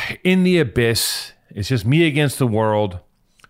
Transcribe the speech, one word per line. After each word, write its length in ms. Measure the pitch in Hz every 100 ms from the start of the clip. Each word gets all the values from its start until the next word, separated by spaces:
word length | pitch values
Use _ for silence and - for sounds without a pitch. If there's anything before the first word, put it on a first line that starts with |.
| - -
in 200 | 180 185
the 160 | 180 175
abyss. 760 | 131 123 117 113 - - - - _
It's 180 | - 101
just 180 | 131 101
me 220 | 151 170
against 320 | 143 147 -
the 80 | 127
world, 520 | 107 110 107 104 90 - _ _ _